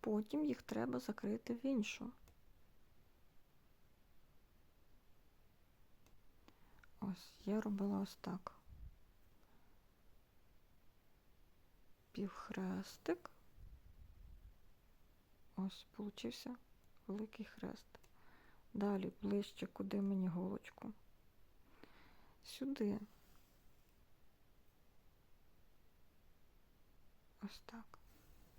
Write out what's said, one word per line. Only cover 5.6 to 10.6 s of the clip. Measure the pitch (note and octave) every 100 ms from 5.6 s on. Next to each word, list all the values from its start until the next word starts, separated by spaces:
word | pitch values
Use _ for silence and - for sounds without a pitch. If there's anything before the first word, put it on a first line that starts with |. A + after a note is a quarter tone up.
| - - - - - - - - - - - - - -
Ось, | G3+ F#3 - - G3+
я | G#3+
робила | A3 G3+ G3+ G3
ось | G3 -
так. | - F3+ - - - - - - - - - - - - - - - - - - - - - -